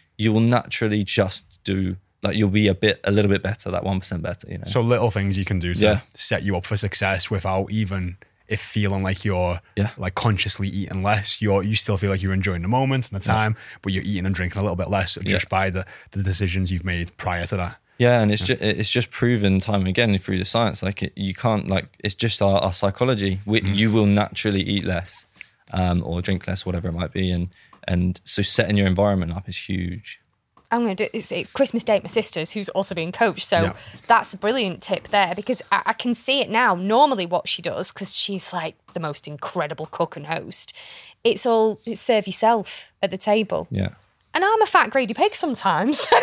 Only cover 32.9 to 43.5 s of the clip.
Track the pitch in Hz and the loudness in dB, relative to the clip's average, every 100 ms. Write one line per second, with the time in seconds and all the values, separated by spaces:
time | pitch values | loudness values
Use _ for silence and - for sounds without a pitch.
32.9 | 180 165 - 226 - - 170 165 - - | -4 -6 0 0 2 2 2 2 -2 -16
33.9 | - - 226 214 190 208 262 196 160 - | -10 2 4 4 -2 -2 0 -2 -4 -4
34.9 | 196 - 202 180 185 202 240 - 196 - | -4 0 2 2 0 -2 -4 0 0 0
35.9 | 226 247 233 - 277 - 220 240 180 190 | -4 -2 0 0 0 0 2 2 2 2
36.9 | 226 294 220 170 180 - - 170 - 180 | 4 4 2 0 -2 -2 -6 -6 -4 -4
37.9 | - 190 - - 190 - 180 160 - _ | -4 -2 -2 -2 -2 -4 -4 -8 -10 _
38.9 | - 156 147 - 147 - 180 151 151 160 | -8 -6 -6 -10 -10 -8 -4 -4 -6 -10
39.9 | - 165 151 147 165 - - - - - | -4 -4 -4 -6 -6 -2 -2 -2 -8 -16
40.9 | - - _ 233 - 247 226 220 208 233 | -18 -20 _ 0 2 2 4 2 0 -4
41.9 | 220 - 220 190 - 220 226 - - - | 0 2 2 2 2 4 2 0 -10 -14
42.9 | - 196 190 214 214 208 | -6 -4 -2 2 2 2